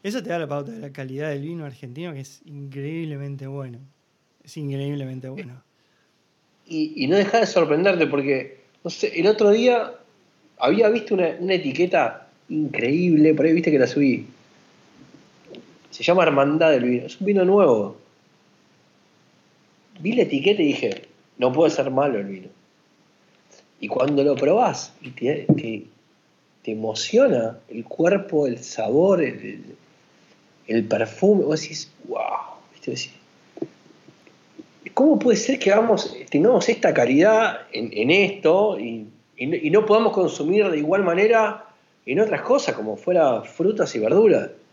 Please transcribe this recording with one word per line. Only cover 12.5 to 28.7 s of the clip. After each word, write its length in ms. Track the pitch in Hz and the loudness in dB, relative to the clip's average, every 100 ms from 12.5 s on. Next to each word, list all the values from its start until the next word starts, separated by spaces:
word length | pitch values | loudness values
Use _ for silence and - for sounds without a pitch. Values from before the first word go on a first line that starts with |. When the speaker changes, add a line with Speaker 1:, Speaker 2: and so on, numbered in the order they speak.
| 156 151 - 117 156 180 156 156 | -4 -4 -2 -2 0 4 6 6
Speaker 2:
por 120 | 156 156 | 4 2
ahí 80 | |
viste 180 | 165 170 | 2 2
que 80 | 147 | 2
la 80 | 123 | 2
subí. 380 | 147 139 110 - - _ _ _ _ _ _ - - _ _ - - - _ _ | 2 2 0 -6 -20 _ _ _ _ _ _ -20 -20 _ _ -20 -20 -20 _ _
Se 140 | - | -4
llama 200 | 165 180 | 2 4
Hermandad 480 | 160 139 139 156 160 | 4 4 2 2 4
del 120 | 135 123 | 4 2
Vino, 200 | 123 147 | -2 -6
es 140 | - | -6
un 80 | 196 | -2
vino 160 | 202 185 | 2 4
nuevo. 520 | 202 170 113 101 - _ _ _ _ _ _ _ _ _ _ _ _ _ _ _ _ _ _ _ 185 | 4 4 4 0 -10 _ _ _ _ _ _ _ _ _ _ _ _ _ _ _ _ _ _ _ -8
Vi 140 | 170 | -2
la 100 | 247 | 0
etiqueta 380 | 190 135 170 208 | 0 0 0 2
y 60 | 147 | 0
dije, 340 | - 113 - - _ _ - | 0 -4 -6 -14 _ _ -2
"No 140 | 123 | 0
puede 180 | 139 160 | 2 2
ser 180 | - 127 | 2 -2
malo 280 | 131 143 110 | 0 0 -2
el 60 | 98 | -6
vino". 220 | 95 92 _ _ _ _ _ _ _ _ _ _ - _ _ | -12 -16 _ _ _ _ _ _ _ _ _ _ -20 _ _
Y 80 | 107 | -8
cuando 360 | 98 135 143 | -2 0 2
lo 120 | 143 127 | 0 0
probás 580 | 139 202 226 123 - _ | 2 2 2 -2 -12 _
y 100 | 127 | -20
te, 340 | - 120 156 - 147 | -6 -4 -4 0 0
te, 300 | 117 107 - _ _ _ _ _ _ _ | 0 -12 -14 _ _ _ _ _ _ _
te 80 | - | -10
emociona 840 | 110 110 107 - 220 269 131 113 117 _ | -6 -6 -6 0 2 4 2 -2 -8 _
el 140 | 117 117 | -14 -12
cuerpo, 600 | - 170 196 190 156 139 | -2 0 0 0 -2 -2
el 120 | 120 | -4
sabor, 580 | - | -10